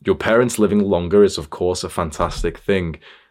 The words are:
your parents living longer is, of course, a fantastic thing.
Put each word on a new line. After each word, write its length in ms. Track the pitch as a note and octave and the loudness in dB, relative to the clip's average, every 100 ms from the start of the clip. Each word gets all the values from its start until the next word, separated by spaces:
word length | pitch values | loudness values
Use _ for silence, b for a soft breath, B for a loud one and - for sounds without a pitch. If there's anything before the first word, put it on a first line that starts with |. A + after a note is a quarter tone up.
| - | -4
your 100 | F#2+ | -2
parents 440 | - A#2 B2 A2 | 2 2 2 2
living 220 | G#2 G#2 | 0 2
longer 420 | G2+ F2 F2 G#2 | 2 0 2 4
is, 140 | G2 - | 4 2
of 120 | D#2 | -10
course, 340 | - F2+ F2+ | -4 -4 -4
a 60 | F2 | -6
fantastic 680 | - E2+ - E2+ - F2 - | -6 -6 -2 -4 -2 -6 -4
thing. 400 | - G2 E2+ D2+ b b b | -2 -2 -2 -8 b b b